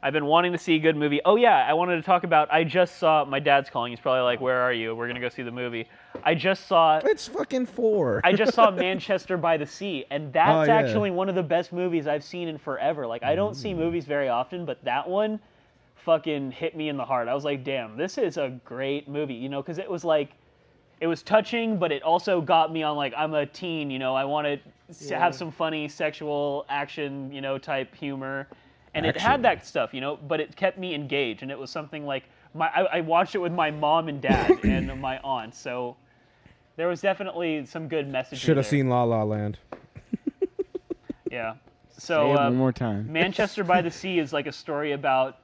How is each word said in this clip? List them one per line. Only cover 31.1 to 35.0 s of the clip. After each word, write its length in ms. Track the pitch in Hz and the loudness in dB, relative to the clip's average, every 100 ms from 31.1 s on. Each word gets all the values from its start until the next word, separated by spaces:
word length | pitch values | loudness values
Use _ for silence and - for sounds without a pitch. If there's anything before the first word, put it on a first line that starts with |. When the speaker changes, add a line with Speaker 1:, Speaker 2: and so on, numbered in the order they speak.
| 135 131 104 | -2 -2 -4
Speaker 1:
and 80 | 135 | -10
it 80 | 139 | -10
was 140 | 131 | -10
something, 340 | 165 151 156 147 | -10 -10 -10 -6
like, 200 | 135 - _ _ | -6 -8 _ _
my, 160 | 151 160 165 | -4 -2 0
I, 220 | 190 165 | 0 0
I 40 | |
watched 320 | 160 165 185 | 2 2 2
it 60 | - | 0
with 120 | 175 | -4
my 200 | 175 156 | 0 -2
mom 360 | 151 151 165 160 | 0 2 2 2
and 140 | 143 | -4
dad 300 | 131 131 117 | 0 2 4
<coughs> 120 | 359 | 2
and 380 | - - - - | 4 0 -2 -6